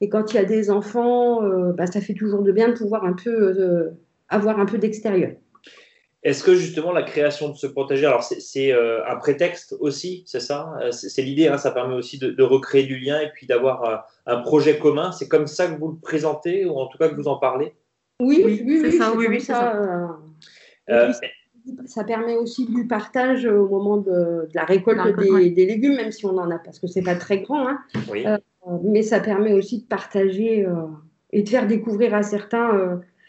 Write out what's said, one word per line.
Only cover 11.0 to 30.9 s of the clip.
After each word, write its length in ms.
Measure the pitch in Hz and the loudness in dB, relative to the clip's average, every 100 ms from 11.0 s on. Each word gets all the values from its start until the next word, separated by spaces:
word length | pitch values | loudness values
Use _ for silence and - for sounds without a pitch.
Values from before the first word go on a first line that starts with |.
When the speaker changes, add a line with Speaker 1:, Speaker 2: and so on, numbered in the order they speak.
| - | -6
Speaker 2:
c'est 140 | - | -4
l'idée, 260 | 131 139 160 | -2 2 2
hein, 100 | 139 | 2
ça 140 | 135 | -2
permet 240 | 123 127 127 | -2 -4 -6
aussi 200 | - 139 | -8 -6
de, 140 | 127 | -4
de 120 | 127 | 2
recréer 400 | 127 135 - 139 | 4 4 4 2
du 120 | 135 131 | 2 -2
lien 200 | 131 151 | -4 -2
et 100 | 147 | -4
puis 140 | - 127 | -6 -2
d'avoir, 360 | 123 131 123 | 2 2 0
euh, 120 | 117 110 - _ - | -2 -4 -8 _ -4
un 100 | 120 | -4
projet 380 | 123 151 147 143 | 2 4 4 4
commun. 320 | 151 143 185 | 2 2 -2
C'est 160 | - - | -6 0
comme 220 | 156 147 | 0 2
ça 180 | - 175 | -2 -2
que 140 | 151 | -2
vous 80 | 160 | -8
le 80 | 156 | -10
présentez 640 | - 160 156 143 170 190 | -6 -2 -2 -4 -4 -2
ou 120 | 180 135 | -2 -4
en 80 | 131 | -6
tout 100 | - | 0
cas 120 | 160 | 0
que 80 | 143 | 0
vous 100 | 139 | -4
en 120 | 135 | -2
parlez ? 340 | 127 135 151 - _ _ _ - | 0 -2 -4 -10 _ _ _ -2
Speaker 1:
Oui, 200 | 247 311 | 2 4
Speaker 3:
Oui, 180 | 415 208 | 4 2
Speaker 1:
oui, 140 | 240 311 | 0 2
Speaker 3:
c'est 60 | 302 | 4
Speaker 1:
oui, 20 | 339 | 2
Speaker 3:
ça, 120 | 220 | 2
Speaker 1:
c'est 60 | 226 | 2
Speaker 3:
oui, 80 | |
Speaker 1:
comme 100 | 226 | 0
Speaker 3:
oui, 60 | - | 0
c'est 120 | - | -2
Speaker 1:
ça, 60 | 240 | -2
Speaker 3:
ça. 160 | 240 208 | 0 0
Speaker 1:
euh, 300 | 196 175 175 156 156 - - - - _ - | -2 -4 -6 -10 -20 -20 -20 -20 -20 _ 0
et 40 | |
Speaker 2:
Euh, 200 | 220 254 - - - _ 240 247 | 4 4 0 -8 -16 _ _ -16
Speaker 1:
puis, 120 | - 254 | -16 -12
ça 160 | 226 | -10
permet 320 | 208 226 233 233 | -6 -4 -2 -2
aussi 300 | 233 247 233 | -2 -4 -4
du 200 | 240 233 | -4 -2
partage 580 | 214 - 254 254 262 | -4 -2 -2 0 0
au 220 | 240 202 196 | 2 2 2
moment 300 | 196 202 208 | 0 0 0
de, 140 | 190 | 0
de 380 | 180 170 170 160 | 0 0 -2 -4
la 100 | 165 | -4
récolte 340 | 160 190 208 233 | 2 2 2 2
Speaker 3:
La 60 | |
récolte, 220 | 214 202 196 | 2 2 4
Speaker 1:
des, 60 | |
Speaker 3:
ouais. 180 | 190 175 | 6 6
Speaker 1:
des 160 | 175 185 | 4 4
légumes, 300 | 214 277 269 | 2 2 0
même 160 | 220 | -2
si 120 | - | -6
on 120 | 196 185 | -4 -2
en 140 | 170 | -2
a, 60 | 170 | -6
parce 180 | - - | -10 -12
que 80 | 180 | -6
c'est 160 | 190 | -4
pas 140 | 180 175 | -2 -2
très 240 | - 196 | -2 -4
grand, 260 | 190 294 254 | -2 -2 -2
hein. 120 | 277 - 220 214 | -4 -8 -8 -6
Speaker 2:
Oui. 160 | 202 | -4
Speaker 1:
Euh, 140 | 170 208 - _ 180 175 | -2 -2 -4 _ -8 -4
mais 180 | 190 214 | 2 2
ça 160 | 220 208 | 2 0
permet 360 | 214 196 214 | 2 0 2
aussi 280 | 196 196 226 | 2 2 -6
de 40 | - | -6
partager, 760 | 190 - 202 196 190 226 220 | -6 -4 0 0 0 0 0
euh, 80 | 185 170 160 | 0 -2 -6